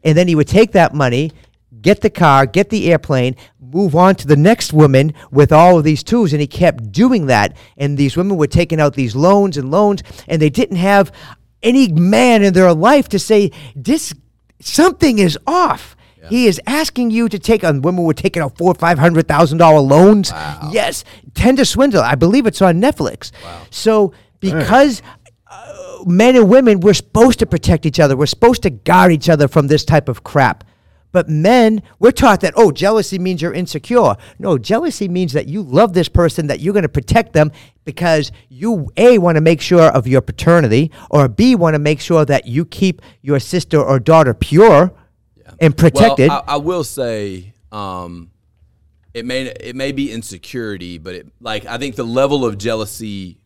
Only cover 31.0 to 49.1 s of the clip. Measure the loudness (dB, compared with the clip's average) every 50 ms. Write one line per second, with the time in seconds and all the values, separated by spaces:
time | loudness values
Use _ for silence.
31 | _ _ -4 -4 -2 -2 -4 0 2 2 2 4 2 2 0 -2 -8 _ _ _
32 | 0 0 2 4 2 2 2 2 -2 -4 2 2 2 2 2 0 -2 -2 -2 -2
33 | -4 -6 -8 -8 -6 -6 -6 -6 -6 -8 -6 -8 -10 -8 -10 -12 -8 -2 0 2
34 | 2 2 0 -2 -10 -20 _ _ -4 -4 -4 -4 -2 -4 -4 -2 -2 -6 -6 -6
35 | -8 -6 -4 -4 -6 -4 -4 -6 -8 -6 -10 -12 -10 -2 0 0 0 2 0 -2
36 | -4 -2 _ 0 0 0 -2 -4 -6 -6 -6 -6 -6 -4 -2 -2 -2 -2 _ -6
37 | -4 0 -2 -2 -2 0 _ 0 0 0 -2 -12 -20 _ _ _ _ -18 -10 -6
38 | -2 0 0 -2 -2 -8 -14 -20 _ _ -18 -10 -6 -6 -6 -6 -8 -10 -4 2
39 | 4 4 4 4 2 0 0 2 2 0 0 0 -2 0 2 4 4 4 4 0
40 | -2 0 0 0 0 -2 -12 -4 0 2 2 2 2 2 0 0 -2 -2 _ -16
41 | -12 -2 0 0 0 0 0 0 2 2 2 2 0 0 0 -2 -2 -2 -4 -4
42 | -4 -2 0 0 2 0 -2 -4 -4 -4 -6 -6 -6 -6 -4 -2 -2 -2 -2 -6
43 | _ -20 _ _ _ -4 -4 -4 -4 -4 -6 -6 -6 _ -2 -2 0 0 -2 -2
44 | 2 2 4 4 4 2 0 -4 -4 -2 4 4 6 6 6 6 4 2 -4 _
45 | _ _ _ _ _ _ _ _ _ _ -6 _ 0 0 2 2 2 2 4 4
46 | 2 2 4 2 2 0 0 -2 -6 -6 -8 -6 -4 -4 -6 -6 -6 -8 -8 -8
47 | -6 -6 -6 -6 -8 -10 -10 -14 -16 -20 _ _ _ _ -14 -14 -12 -10 -10 -12
48 | -12 -14 -16 -20 -20 _ _ _ _ _ _ _ _ _ _ _ _ _ _ _
49 | _ _